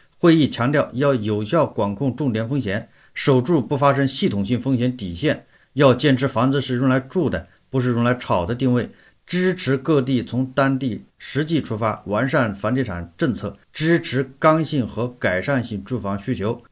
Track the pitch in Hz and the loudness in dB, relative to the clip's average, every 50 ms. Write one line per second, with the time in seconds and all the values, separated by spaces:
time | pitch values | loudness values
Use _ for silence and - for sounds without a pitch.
0 | _ _ _ _ - 170 165 160 139 - - - 117 135 147 143 - - - 123 | _ _ _ _ 4 4 6 6 4 2 0 0 0 2 2 0 0 -2 -2 0
1 | 143 143 135 117 104 107 104 107 107 101 165 165 139 - - 113 104 101 101 101 | 0 2 2 0 0 -2 -2 -2 -2 0 0 0 0 0 0 -2 -2 -2 -2 -2
2 | 143 131 120 - 151 131 107 110 113 113 143 139 107 98 90 - - - _ _ | -2 -4 -2 -2 -2 -2 -2 -2 -2 -2 -2 -2 -2 -2 -4 -4 -6 -10 _ _
3 | _ _ - - - 147 135 127 123 170 175 147 107 - 147 123 143 143 135 135 | _ _ -10 -2 2 4 4 4 4 2 2 2 2 0 0 2 4 4 4 4
4 | 139 131 - - - - - 98 98 98 123 113 - 139 135 113 123 127 123 - | 2 0 0 0 0 0 0 -2 0 0 -2 -2 0 0 0 0 0 -2 -2 -4
5 | 101 87 85 85 147 151 - - - _ _ _ _ _ - 131 143 131 120 127 | -6 -8 -6 -2 -2 -2 -2 -2 -6 _ _ _ _ _ 2 4 6 6 6 6
6 | 147 143 131 120 139 131 - 113 123 135 135 143 127 - 123 120 139 131 131 135 | 4 2 2 2 2 0 0 0 2 2 0 0 -2 -2 -2 0 2 2 2 0
7 | 127 - - 185 151 110 - 80 - - _ _ _ _ 131 131 123 127 117 117 | -2 -2 -2 -2 -2 0 -2 -4 -6 -10 _ _ _ _ -2 -2 0 0 0 2
8 | 117 120 123 123 - - 117 90 87 98 123 123 135 127 123 120 104 - - - | 2 2 0 0 -2 -2 0 0 0 -2 -2 0 0 2 2 2 0 -2 -8 -16
9 | - - _ _ _ - 175 180 185 185 180 - - 127 139 135 - 165 - 139 | -20 -20 _ _ _ -4 -2 0 0 0 0 0 0 0 0 0 2 2 2 2
10 | 127 131 135 117 - - 117 123 131 131 - 143 135 135 135 127 143 123 101 87 | 2 2 0 -2 -2 -2 -2 -2 -4 -2 0 0 2 2 0 0 -2 -4 -6 -6
11 | - - _ - - - - 135 156 156 170 139 - - 117 104 113 107 - - | -10 -16 _ -18 -12 -6 -4 -4 -2 0 0 -2 -2 -2 -4 -2 -2 -2 -2 -4
12 | - 95 101 110 131 131 160 147 123 107 98 - - 107 123 135 123 104 87 87 | -4 -4 -2 -2 0 0 0 0 0 0 -2 -4 -4 -2 -2 -2 -2 -4 -6 -8
13 | 85 - - - 170 135 101 - 104 98 - - _ _ - - 156 165 170 160 | -10 -12 -6 -2 -2 -2 -2 -2 -6 -8 -10 -12 _ _ -8 -2 2 2 2 2
14 | 165 - 123 131 135 131 - - - 156 156 160 151 147 156 135 110 98 - 107 | 0 -2 -2 -4 -4 -4 -4 2 4 4 4 4 2 0 -2 -2 -2 -4 -4 -4
15 | 123 123 123 - - 98 90 92 95 143 139 127 104 - 107 98 95 - 127 110 | -6 -6 -4 -4 -2 -2 0 0 0 0 -2 -2 -2 -4 -6 -8 -6 -6 -6 -6
16 | 98 98 101 98 - 135 120 98 95 110 120 - - _ | -4 -4 -6 -4 -4 -4 -4 -2 -2 -4 -4 -6 -10 _